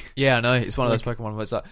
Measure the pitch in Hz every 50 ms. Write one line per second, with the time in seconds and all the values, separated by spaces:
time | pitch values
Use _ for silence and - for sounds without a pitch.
0 | - - - 131 135 135 127 117 113 120 127 123 113 92 - - 127 120 113 110
1 | - 120 117 - 113 107 107 107 107 - 117 107 - -